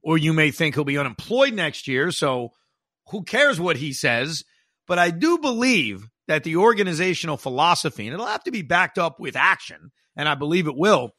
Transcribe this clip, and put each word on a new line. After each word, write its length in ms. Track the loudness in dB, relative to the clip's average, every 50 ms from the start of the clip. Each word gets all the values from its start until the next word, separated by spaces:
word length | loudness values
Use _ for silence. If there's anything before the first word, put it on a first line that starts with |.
or 160 | _ 2 2
you 160 | 2 2 2 2
may 200 | 4 2 2 2
think 240 | 0 -2 -2 0
he'll 80 | -2 -2
be 140 | -2 -2 -2
unemployed 560 | -2 -4 -6 -10 -8 -4 2 2 2 2 2
next 340 | -2 -4 -4 -4 -8 -8 -4
year, 240 | -2 0 0 0 -2
so 380 | -2 -2 0 0 -2 -4 -8 _ _ _ _ _ _ _ _ _ _ _ _
who 160 | -12 -12 -10
cares 340 | -4 0 2 2 2 2 0
what 180 | 0 -2 -2
he 160 | -2 -4 -8 -8
says? 520 | -2 -2 0 0 0 -2 -4 -6 -10 -10 _ _ _ _ _ _ _ _
But 140 | _ 2 2
I 100 | 2 2
do 280 | 2 0 2 2 2 2
believe 720 | 0 -2 0 2 2 4 4 2 2 -2 -6 -10 -14 -20 _ _ _ -2
that 160 | -2 -2 0
the 120 | 0 0
organizational 800 | 4 4 4 4 4 0 -2 -2 -2 -2 -2 -2 -2 -4 -6 -6
philosophy, 720 | -6 -6 -6 -2 2 4 4 2 2 0 -4 -6 -6 -10
and 80 | -10 -8
it'll 120 | -8 -6
have 180 | -6 -6 -6 _
to 80 | -8 -8
be 100 | -8 -4
backed 360 | 0 2 2 2 2 0 -2
up 200 | -2 -2 -4 _
with 160 | -12 -8 0
action, 560 | 2 4 4 2 2 -4 -18 -18 -18 -20 -20 _ _ _ _ _
and 140 | -4 -2 -2
I 80 | -2
believe 320 | -2 -2 0 0 0 0 0
it 80 | -2
will 340 | 0 4 4 4 4 2 -2 _